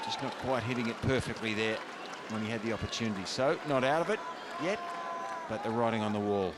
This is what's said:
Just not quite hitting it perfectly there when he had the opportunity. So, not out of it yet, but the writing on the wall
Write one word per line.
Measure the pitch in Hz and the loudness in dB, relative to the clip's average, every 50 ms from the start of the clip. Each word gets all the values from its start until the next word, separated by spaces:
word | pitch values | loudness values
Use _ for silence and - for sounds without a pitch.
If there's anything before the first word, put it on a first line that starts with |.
| - | -4
Just | 113 110 - 135 | -4 -4 -2 -4
not | 123 - - | -4 -4 -2
quite | - 127 131 120 107 | 0 2 2 2 2
hitting | 117 127 120 117 113 | 0 0 0 0 0
it | 110 - | -2 0
perfectly | - 127 131 123 - 135 117 - 113 113 107 | 2 2 2 2 2 0 -4 -2 0 0 2
there | 104 110 110 110 - - - - - - - - - - - | 2 2 2 2 -2 -4 -8 -10 -10 -8 -10 -10 -10 -6 -4
when | 110 107 | -4 -2
he | 110 107 | -2 -2
had | 117 110 104 | -2 -2 0
the | 113 | 0
opportunity. | 110 98 95 92 - - 117 110 104 98 92 | 0 0 -2 -4 -2 0 0 0 0 -2 -4
So, | - - - 127 143 165 - - 151 | -4 0 2 4 2 2 0 0 2
not | 143 131 123 | 2 4 4
out | 131 147 165 | 4 4 4
of | 170 170 | 2 2
it | 214 214 - - - - - - - - | 0 -2 -2 -8 -8 -8 -8 -8 -4 -2
yet, | 147 175 208 - - - - - - - - - - - - - - - | 0 0 0 -2 -4 -6 -6 -6 -4 -4 -4 -4 -4 -6 -6 -6 -4 -4
but | 110 104 | -4 -2
the | - 113 | -2 0
writing | 113 117 120 113 113 110 | 2 4 4 4 4 2
on | 107 107 | 2 2
the | 104 104 | 2 2
wall | 101 104 101 101 95 90 78 | 2 4 4 4 2 0 -2